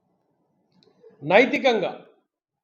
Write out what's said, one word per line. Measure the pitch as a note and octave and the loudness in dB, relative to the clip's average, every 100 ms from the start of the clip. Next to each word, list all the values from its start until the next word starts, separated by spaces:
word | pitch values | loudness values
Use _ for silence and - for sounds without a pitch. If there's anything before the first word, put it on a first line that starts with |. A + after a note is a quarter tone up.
| _ _ _ _ _ _ _ _ _ _ - _ | _ _ _ _ _ _ _ _ _ _ -20 _
నైతికంగా | C#3+ G3 C4 C#4 B3+ A3 D#3 G#2+ - _ _ _ _ _ | 0 2 2 0 -2 -2 -4 -10 -20 _ _ _ _ _